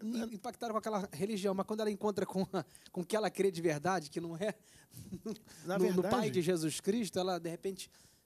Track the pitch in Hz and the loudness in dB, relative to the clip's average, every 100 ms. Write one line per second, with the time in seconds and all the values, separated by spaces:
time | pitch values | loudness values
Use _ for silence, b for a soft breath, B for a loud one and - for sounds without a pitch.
0 | 220 233 226 208 247 - 240 220 220 214 | -6 -2 -4 -6 -8 -6 -2 -2 0 -2
1 | 196 143 196 208 196 190 185 220 220 202 | -2 -2 -2 0 0 0 0 -2 -2 0
2 | 208 202 185 185 185 185 - B B 185 | 0 0 0 0 0 0 -4 B B -8
3 | 165 214 185 - 196 170 165 147 165 185 | -2 2 2 2 2 4 2 2 2 0
4 | 151 170 170 165 208 - B B B B | -2 -6 -6 -2 -2 -4 B B B B
5 | B 180 220 202 - - 160 196 185 185 | B -10 -10 -10 -14 -12 -2 4 4 6
6 | 180 247 165 180 165 180 156 - - 233 | 4 4 2 2 2 2 0 -2 -2 0
7 | 190 190 185 175 170 170 196 190 - B | 0 -2 0 -2 -4 -6 -6 -8 -12 B
8 | B B | B B